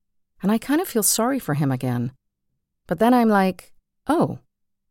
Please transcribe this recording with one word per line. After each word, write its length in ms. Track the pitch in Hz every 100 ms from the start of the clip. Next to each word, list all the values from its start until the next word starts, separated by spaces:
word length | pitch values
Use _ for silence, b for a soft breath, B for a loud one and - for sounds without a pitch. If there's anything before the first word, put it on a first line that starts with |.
| _ _ _ _
and 80 | 190
I 80 | 226
kind 220 | - 302
of 80 | 381
feel 160 | 226
sorry 340 | 202 - 233 269
for 160 | -
him 160 | 143 139
again. 420 | 131 131 123 120 - _ _ _ _ _ _ -
But 100 | 170
then 160 | 226
I'm 140 | 247 226
like, 440 | 202 190 185 - - _ _ -
"Oh, 320 | 302 - - _ _ _ _ _